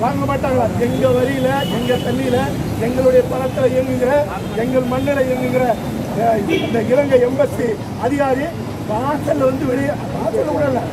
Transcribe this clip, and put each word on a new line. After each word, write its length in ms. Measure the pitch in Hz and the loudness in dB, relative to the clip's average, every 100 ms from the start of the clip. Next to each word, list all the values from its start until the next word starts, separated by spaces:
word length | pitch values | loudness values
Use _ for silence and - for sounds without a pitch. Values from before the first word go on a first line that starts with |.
வாங்க 200 | 226 285 277 | 0 0 -2
மாட்டாங்களா? 360 | 277 277 254 226 - 240 | 0 0 0 0 0 0
எங்க 200 | - 262 247 | 2 2 2
வரியில, 300 | 254 269 254 277 277 240 | 2 0 0 0 0 -2
எங்க 160 | 247 247 247 | 0 0 0
தண்ணியில, 320 | 247 254 247 220 226 - - 226 | -2 0 0 0 -2 -4 -2 -2
எங்களுடைய 360 | 254 262 254 240 | 2 6 6 4
பணத்துல 340 | 254 262 262 262 | 0 -2 0 0
இயங்குகிற, 380 | 254 262 254 247 294 285 190 - - | 2 0 0 2 2 0 -4 -6 -4
எங்கள் 280 | 240 254 247 | 0 0 0
மண்ணில 260 | 254 269 285 262 | -2 0 0 0
இயங்குகிற, 380 | 254 254 254 254 220 - - - - | 0 0 0 0 0 -2 -6 -4 0
அஹ், 160 | - 170 202 - - | 2 2 0 0 0
இந்த 140 | 226 214 | -2 2
இலங்கை 280 | 254 285 262 247 | 2 4 4 2
எம்பசி 400 | 262 277 - 240 208 - - 247 | 2 0 0 -2 -4 -6 -4 -2
அதிகாரி 400 | 277 277 262 311 320 - - - | 0 2 0 -2 -6 -8 -8 -4
வாசல்ல 560 | 214 262 294 - 294 262 | -2 -2 -2 0 2 2
வந்து 160 | 262 277 | 2 0
வெளியே, 240 | 254 277 - - - | 0 -2 -2 -4 -4
வாசல்ல 340 | 403 - 320 311 | -2 0 0 0
கூட 100 | 285 | 0
இல்ல 100 | 254 - | 0 -2